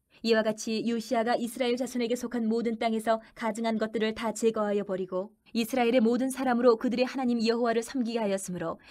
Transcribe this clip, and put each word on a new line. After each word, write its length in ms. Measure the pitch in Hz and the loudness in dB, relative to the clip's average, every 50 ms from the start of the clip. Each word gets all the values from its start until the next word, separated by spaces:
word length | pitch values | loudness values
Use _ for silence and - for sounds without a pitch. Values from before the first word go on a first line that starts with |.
| _ _ _ _ - | _ _ _ _ 0
이와 180 | 226 226 220 | 2 2 4
같이 420 | 214 220 214 220 - 233 220 214 202 226 | 4 2 -2 -2 -4 -4 -4 -2 -2 -2
요시아가 480 | 233 226 220 - 254 233 214 240 240 | -2 -2 -2 -2 0 0 2 2 0
이스라엘 400 | - 240 226 - - 254 240 240 | 0 -2 -4 -4 -2 -2 0 0
자손에게 400 | 247 269 247 - 247 240 220 247 | -2 -4 -4 -4 -4 -2 -2 -2
속한 320 | 240 240 233 - 240 226 214 | -4 -4 -4 -4 -2 0 0
모든 280 | 220 233 220 240 226 220 | 0 0 0 -2 -2 -2
땅에서 420 | 247 226 220 220 220 233 220 220 - - - | -2 -2 -2 0 0 0 0 0 -2 -8 -12
가증한 420 | - 240 220 208 226 226 226 226 214 | -6 -4 -4 -4 -2 -2 -2 0 0
것들을 360 | 220 214 220 247 214 220 220 | -2 -2 -2 -2 -2 -2 -2
다 160 | 220 240 220 | -2 -4 -4
제거하여 500 | 214 - 233 226 220 220 208 208 202 202 | -2 0 0 2 2 2 0 0 0 0
버리고, 480 | 196 202 190 185 190 180 185 185 196 214 - _ _ _ | -2 -2 -4 -4 -4 -4 -4 -4 -4 -6 -10 _ _ _
이스라엘의 480 | - 226 226 - - 254 240 233 247 262 | -2 -2 -2 0 0 2 2 4 6 6
모든 280 | 220 226 240 233 262 269 | 6 6 4 2 0 -2
사람으로 460 | 262 262 269 262 240 240 247 247 226 | -2 -2 0 0 2 6 6 6 6
그들의 280 | 226 - 254 226 247 254 | 6 2 0 0 0 0
하나님 420 | 247 - 262 262 240 240 233 220 | 0 -2 -2 -2 0 0 0 0
여호와를 380 | 226 226 233 247 233 226 226 233 | 0 0 2 0 0 0 0 -2
섬기게 340 | - - 269 233 226 233 233 | -2 -2 -2 -2 -2 -2 -2
하였으므로, 600 | 220 202 190 190 - - 180 175 165 165 - - - - | 0 0 0 -2 -2 -6 -6 -6 -6 -6 -6 -8 -12 -18